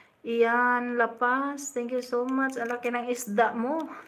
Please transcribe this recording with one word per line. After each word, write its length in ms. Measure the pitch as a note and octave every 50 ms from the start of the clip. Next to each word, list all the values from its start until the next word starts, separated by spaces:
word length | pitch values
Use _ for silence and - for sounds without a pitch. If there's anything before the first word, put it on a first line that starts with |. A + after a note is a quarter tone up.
| - _ _ _ -
Ian 760 | A#3 A#3 A#3 A#3 A3+ A#3 A#3+ B3 B3 B3 B3 B3 A#3+ A#3+ A#3+
La 120 | A#3 A3+
Paz, 640 | A3+ - B3 A#3+ B3+ C4+ C#4 C#4 C#4+ C#4+ C#4+ - -
thank 160 | B3 A#3+ A#3+
you 120 | B3+ B3 B3
so 200 | - B3 A#3+ B3
much. 320 | B3+ C4 C4 C4+ C4+ C4
Ang 160 | A#3+ A#3 A#3
laki 200 | B3 A#3+ A#3+ A#3+
ng 200 | A#3+ A#3+ A#3+ B3
isda 440 | B3 A#3+ - G#3 G3+ G#3+ A#3 G#3+ A#3+
mo. 320 | A#3+ A3+ B3+ D4+ E4 D#4 - - - -